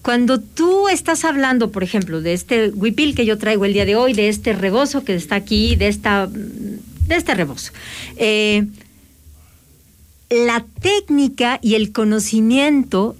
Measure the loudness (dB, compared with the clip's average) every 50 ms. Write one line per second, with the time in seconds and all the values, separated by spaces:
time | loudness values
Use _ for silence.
0 | 0 0 2 2 4 2 2 0 -2 -6 -2 0 2 2 4 4 2 2 0 0
1 | 0 -2 -2 0 0 0 0 2 0 2 2 2 0 0 -2 -4 -6 -2 -2 -2
2 | -2 -2 -4 -4 -2 -2 -2 -2 -2 -2 0 0 2 0 0 0 -2 -2 0 0
3 | 0 0 0 0 0 0 0 -2 0 -2 0 0 0 0 2 0 2 2 2 2
4 | 2 2 2 2 2 0 0 -2 -2 -2 -2 0 0 0 2 2 0 0 -2 -4
5 | -4 -2 -4 -4 -4 -2 -4 -4 -2 0 0 0 2 2 2 2 2 0 0 0
6 | 0 0 0 2 0 -2 -6 -8 -10 -10 -10 -10 -10 -10 -10 -12 -14 -16 -4 -4
7 | -2 0 0 0 0 0 0 0 0 -4 -4 -10 -12 -14 -16 -18 -18 -16 -14 -14
8 | -16 -16 -6 -2 0 0 2 2 2 2 2 2 2 0 -4 -14 -20 -20 -20 -20
9 | -20 -20 _ _ -20 -20 -20 -20 -20 -20 _ -20 _ _ -20 _ _ _ _ _
10 | -20 -20 -20 _ _ _ 2 2 2 2 0 -2 -4 -6 -16 -4 0 0 0 0
11 | 0 0 2 2 2 2 0 0 0 0 0 0 0 0 2 2 0 -2 -2 0
12 | 0 2 2 0 -2 0 0 2 2 4 4 4 4 4 4 2 2 0 0 0
13 | 0 0 -2 -2